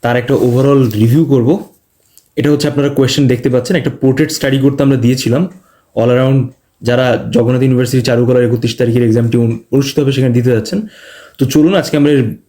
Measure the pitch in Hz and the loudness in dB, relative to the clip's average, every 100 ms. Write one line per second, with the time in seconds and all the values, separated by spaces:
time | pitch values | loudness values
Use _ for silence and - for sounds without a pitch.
0 | 123 120 120 135 123 120 139 139 123 104 | 0 -2 0 0 0 2 2 2 2 2
1 | 113 135 156 135 117 190 - _ _ _ | 2 2 2 2 2 -2 -4 _ _ _
2 | _ _ _ - 143 147 147 139 143 139 | _ _ _ -4 0 0 0 -2 -2 0
3 | 131 - 135 127 135 127 123 180 - - | -2 2 0 0 0 -2 0 -2 -2 -2
4 | 131 135 156 - 139 135 135 139 139 135 | -2 0 -2 -2 -4 0 0 2 0 2
5 | 117 127 - 123 180 - _ _ _ - | 0 0 0 -2 -2 -8 _ _ _ -2
6 | 117 123 131 135 - - _ _ 113 123 | 0 2 2 0 -2 -8 _ _ -2 0
7 | 127 117 113 117 117 127 131 127 123 131 | 0 -2 -2 -2 0 0 2 0 0 -2
8 | 120 120 120 123 123 117 120 - 123 117 | 0 0 2 2 0 0 -4 -2 -2 0
9 | 120 113 117 120 117 113 - 135 139 - | 2 2 0 0 -2 -4 -4 -2 -2 -2
10 | 139 135 131 120 120 117 110 190 214 - | -2 0 0 0 0 0 -2 -6 -8 -14
11 | - - - _ 135 156 156 190 139 151 | -20 -20 -20 _ -2 2 2 0 -2 0
12 | 143 143 117 - | 2 2 -2 -6